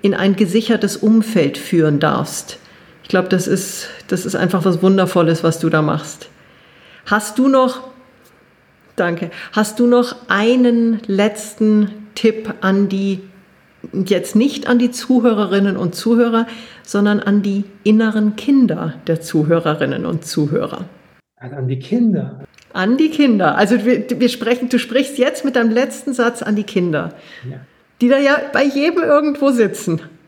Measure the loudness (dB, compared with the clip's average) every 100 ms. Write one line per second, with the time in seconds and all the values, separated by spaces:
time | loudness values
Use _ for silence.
0 | -2 0 0 2 2 0 0 0 0 -2
1 | 2 4 2 0 0 -2 -2 2 2 2
2 | 0 0 -4 -8 -12 -18 -20 -20 -20 -20
3 | -2 -2 0 0 0 -4 -4 -12 -14 -18
4 | -8 -6 -4 -2 0 0 0 2 2 4
5 | 2 2 2 2 0 0 0 0 0 -4
6 | -8 -18 -20 _ _ _ _ _ -20 -20
7 | -4 -4 -2 0 2 4 2 -2 -14 -20
8 | -20 _ _ _ _ _ _ _ _ -4
9 | -2 -2 -8 -12 -6 -2 -2 0 4 4
10 | 2 -6 -4 0 2 4 4 4 2 0
11 | -2 0 0 -2 -14 0 2 4 2 -4
12 | -16 0 0 0 -8 -4 0 2 0 0
13 | -2 -4 -8 -20 _ _ _ _ -10 -6
14 | -2 -2 0 2 2 -2 0 2 2 -2
15 | 0 2 4 2 0 2 0 0 -4 -4
16 | 0 2 2 0 -2 -8 -20 -20 -6 0
17 | 2 0 0 0 0 -4 -6 -4 2 4
18 | 4 0 0 -2 2 4 4 0 -6 -8
19 | -4 -4 0 0 2 2 0 -2 -2 -4
20 | -4 -6 -4 -2 -2 -2 -4 -8 -14 -18
21 | _ _ _ _ -16 -8 -6 -6 -4 0
22 | 2 2 -4 -12 -20 _ _ -4 0 2
23 | 2 2 2 4 2 2 2 2 2 0
24 | 0 0 0 0 -2 -2 0 -2 0 -2
25 | -2 0 -2 0 -2 0 2 2 -2 -4
26 | -8 -2 -2 -2 -4 -4 -2 -2 -2 -2
27 | -4 -10 -20 -18 -16 -16 -18 _ _ _
28 | 2 4 4 2 0 0 0 2 0 0
29 | 2 2 2 0 0 2 0 0 -4 -4
30 | -6 -20